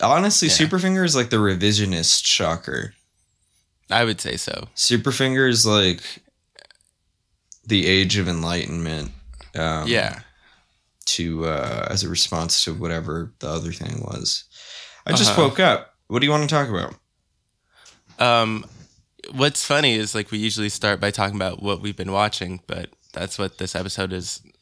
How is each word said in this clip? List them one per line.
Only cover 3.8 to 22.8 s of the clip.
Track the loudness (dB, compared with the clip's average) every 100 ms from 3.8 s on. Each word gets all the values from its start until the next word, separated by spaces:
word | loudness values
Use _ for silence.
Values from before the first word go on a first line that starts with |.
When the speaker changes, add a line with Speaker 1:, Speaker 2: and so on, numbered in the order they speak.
| -2
Speaker 2:
I | 0
would | 0 0
say | -4 -6
so. | -6 -8 -10 -2
Speaker 1:
Superfinger | 2 2 2 0 2 4 4
is, | 4 4
like, | 4 4 0 -6 -16 _ _ _ -20 -20 _ _ _ _ _ _ _ _ -20 -2
the | 0 4
age | 4 4 0
of | 0
enlightenment. | -2 -2 -4 -4 -6 -4 -6 -8 -12 -20 -20 -12 -6
Um, | -2 -2 0
Speaker 2:
Yeah. | 0 -2 -6 -16 _ _ _ _ _ _ _ -4
Speaker 1:
to, | -2 -2 -4 -2
uh, | -2 -4 -4 -4
as | -2
a | -2
response | 0 0 0 0 0 0
to | -4
whatever | -4 -4 -4 -6 -8 -10
the | -6
other | -6 -6
thing | -8 -8 -6
was. | -8 -6 -4 -4 -6 -20 -18 -18 -18 -10 -2
I |
just | 2 4
Speaker 2:
Uh-huh. | 6
Speaker 1:
woke | 4 4
up. | 4 4 -2 _ -4
What | 0
do | 2
you |
wanna | 2 2
talk | 0 0
about? | -2 -4 -10 _ _ _ _ _ _ _ _ -20 -20 _ 0
Speaker 2:
Um, | 4 4 2 -2 -8 -20 -20 _ _ _ -12
what's | 0 0 0 0
funny | 2 2 2
is, | -2
like, | -4 -4
we | -4
usually | -2 -2 -4
start | 0 0 0
by | -2
talking | 0 -2 -2
about | -4 -4
what | -6 -4
we've | -6 -8
been | -4
watching, | 0 0 -2 -8 -10 -10
but | -10